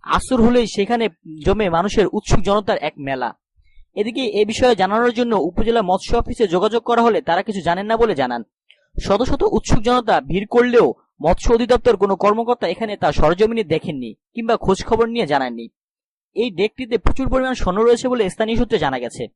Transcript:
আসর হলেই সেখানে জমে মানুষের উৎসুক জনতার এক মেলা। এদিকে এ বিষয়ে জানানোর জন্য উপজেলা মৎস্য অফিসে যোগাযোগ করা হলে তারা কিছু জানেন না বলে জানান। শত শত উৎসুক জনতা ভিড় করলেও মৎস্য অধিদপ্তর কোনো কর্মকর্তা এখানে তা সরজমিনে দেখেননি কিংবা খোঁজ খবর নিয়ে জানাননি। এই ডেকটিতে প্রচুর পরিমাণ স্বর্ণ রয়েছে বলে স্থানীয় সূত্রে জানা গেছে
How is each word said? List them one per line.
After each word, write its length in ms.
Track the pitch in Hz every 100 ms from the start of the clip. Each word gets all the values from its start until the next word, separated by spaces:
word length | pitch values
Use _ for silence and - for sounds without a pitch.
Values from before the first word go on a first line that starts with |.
আসর 400 | - 170 - 254
হলেই 260 | 220 247 220
সেখানে 420 | - 196 233 214 _ - 156 147
জমে 240 | 202 202
মানুষের 380 | 165 196 - 180
উৎসুক 260 | 214 - -
জনতার 380 | - 202 202 202
এক 160 | 151 -
মেলা। 360 | 139 135 120 - _ _ _ - - -
এদিকে 260 | 208 247
এ 240 | 247 202 214
বিষয়ে 300 | 220 254 202
জানানোর 380 | 190 214 240
জন্য 220 | 226 240 208
উপজেলা 460 | 156 175 214 233
মৎস্য 360 | 180 185 - 233
অফিসে 300 | - 240 208
যোগাযোগ 360 | 175 214 226
করা 180 | 233 233
হলে 200 | 233 190
তারা 220 | - 170
কিছু 180 | 196 196
জানেন 240 | 160 175 208
না 120 | 226
বলে 180 | 226 147
জানান। 280 | 127 120 - _ _ _ _ -
শত 220 | - 202
শত 200 | 254 277
উৎসুক 360 | 415 - - 247
জনতা 420 | 220 247 226 175
ভিড় 240 | 135 175 214
করলেও 480 | 240 247 240 151 - _ _
মৎস্য 300 | 151 180 -
অধিদপ্তর 440 | 233 233 247 247 202
কোনো 180 | 196 196
কর্মকর্তা 520 | 202 220 233 240 180
এখানে 300 | 180 220 202
তা 140 | -
সরজমিনে 520 | - 151 180 220 226
দেখেননি 520 | 202 160 - 143 - - _
কিংবা 240 | - 226 220
খোঁজ 280 | - 190 -
খবর 240 | 220 233
নিয়ে 180 | 233 165
জানাননি। 420 | 143 127 117 117 _ _ _ _ _ _
এই 180 | - 240
ডেকটিতে 460 | 165 214 - 247 226
প্রচুর 320 | - - 262
পরিমাণ 240 | 262 262
স্বর্ণ 260 | 247 - 185
রয়েছে 280 | 233 240 254
বলে 220 | 247 190
স্থানীয় 280 | - 220 226
সূত্রে 220 | 233 220
জানা 200 | 147 131
গেছে 280 | 120 - 113